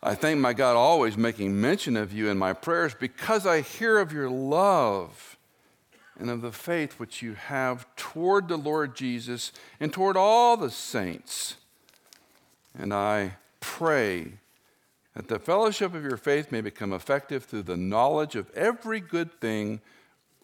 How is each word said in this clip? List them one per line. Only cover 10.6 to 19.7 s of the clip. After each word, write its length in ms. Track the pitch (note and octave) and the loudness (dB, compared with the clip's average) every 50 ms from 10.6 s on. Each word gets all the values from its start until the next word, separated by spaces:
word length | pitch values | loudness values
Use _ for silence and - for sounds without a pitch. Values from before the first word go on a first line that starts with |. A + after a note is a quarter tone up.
| F3 B2 | 0 -4
saints. 840 | - - - - - A#2 G2 F2+ - - - - - - - - - - _ _ _ _ _ _ _ _ _ _ - _ _ _ _ _ _ _ _ _ _ _ _ - | -6 -8 -10 -4 -4 -2 -2 -2 -6 -8 -12 -12 -10 -8 -8 -8 -10 -14 _ _ _ _ _ _ _ _ _ _ -20 _ _ _ _ _ _ _ _ _ _ _ _ -10
And 160 | - G2+ G#2 | -6 -4 -2
I 440 | G2+ G2+ G#2+ G#2+ G#2 G2+ F#2 F#2+ - _ _ _ _ | -2 0 0 0 0 -2 -4 -8 -12 _ _ _ _
pray 760 | - - - - E3 D#3+ D3+ C#3 A#2 G#2 F#2 F2 E2 - F#2+ G2+ _ _ _ _ _ _ _ _ _ _ _ _ _ _ _ | -12 -12 -8 -2 0 2 2 2 2 0 0 -4 -6 -10 -14 -18 _ _ _ _ _ _ _ _ _ _ _ _ _ _ _
that 100 | - G2 | -16 -6
the 140 | - A2+ G2+ | -6 -6 -6
fellowship 540 | - - E3+ G3+ A3+ A3 G3+ - G#3 F#3 F3+ | -2 0 2 2 2 2 0 0 -4 -4 -4
of 100 | D#3+ D3 | -6 -6
your 120 | C#3 B2+ | -6 -6
faith 360 | A2 - D3 C#3+ D3 D#3 - B2+ | -4 0 0 0 0 0 -2 -6
may 80 | A2+ | -4
become 320 | G#2+ G#2 - - G#2+ G2 F#2+ | -4 -6 -8 -6 -6 -4 -4
effective 500 | F2+ - - C#3 C#3+ C#3 - D3 C3 - | -6 -2 -2 -2 -2 -2 -4 -8 -8 -8
through 220 | - - G#2+ F#2+ | -6 -8 -8 -6
the 120 | F2+ F2+ | -4 -4
knowledge 600 | F2 F2+ F#2+ G2+ A2+ B2 C#3 D#3 D3+ D3+ D3 - | -4 -2 0 2 2 2 2 2 0 -2 -2 -4
of 160 | A2 F#2+ - - | -8 -8 -8 -4
every 480 | - E3+ A3 A#3+ A#3 - A3 A3 A3 | 0 0 0 0 -2 -6 -6 -6 -6
good 400 | F3+ D#3+ - E3+ E3 E3 - _ | -6 -4 -2 -2 -2 -4 -6 _
thing 400 | - A2+ A2 G#2+ G#2+ G#2 | -4 -2 -2 -2 -2 -4